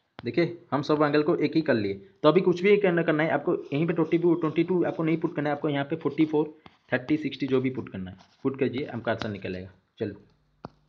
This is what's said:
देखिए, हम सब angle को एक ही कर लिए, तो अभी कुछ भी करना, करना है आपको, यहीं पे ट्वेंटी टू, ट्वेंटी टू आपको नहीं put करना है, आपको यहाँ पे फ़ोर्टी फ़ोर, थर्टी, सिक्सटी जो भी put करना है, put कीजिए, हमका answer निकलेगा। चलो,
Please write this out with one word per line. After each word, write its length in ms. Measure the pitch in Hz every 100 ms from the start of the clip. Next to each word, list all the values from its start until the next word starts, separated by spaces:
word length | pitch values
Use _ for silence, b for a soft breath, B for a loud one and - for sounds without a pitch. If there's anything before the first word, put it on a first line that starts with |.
| _ -
देखिए, 420 | 120 143 170 - -
हम 120 | 135
सब 200 | 143 151
angle 200 | 151 147
को 140 | 151 147
एक 200 | 147 160
ही 60 |
कर 120 | 156
लिए, 200 | 120 101
तो 340 | 95 - _ 151
अभी 120 | 160
कुछ 220 | 185 175
भी 140 | 190 202
करना, 260 | 190 170
करना 200 | 165 151
है 80 | 160
आपको, 240 | 139 - 165 -
यहीं 140 | 139 165
पे 60 |
ट्वेंटी 260 | 170 156 170
टू, 160 | 170
ट्वेंटी 300 | 160 143 147
टू 200 | 170 180
आपको 180 | 165 -
नहीं 140 | 160 165
put 180 | 165 156
करना 140 | 147
है, 60 | 143
आपको 120 | 156
यहाँ 160 | 139
पे 120 | 139 160
फ़ोर्टी 300 | 143 139 156
फ़ोर, 320 | 151 156 - b b _
थर्टी, 240 | 123 127 151
सिक्सटी 300 | 151 - 135
जो 140 | 131
भी 100 | 131
put 180 | 127 104
करना 220 | 101 92
है, 60 | 92 - _
put 160 | 135 131
कीजिए, 280 | 127 113 -
हमका 260 | 117 113
answer 160 | 110 110
निकलेगा। 420 | 101 92 92 95 - _ _
चलो, 160 | 107 95 - _ _ _ - -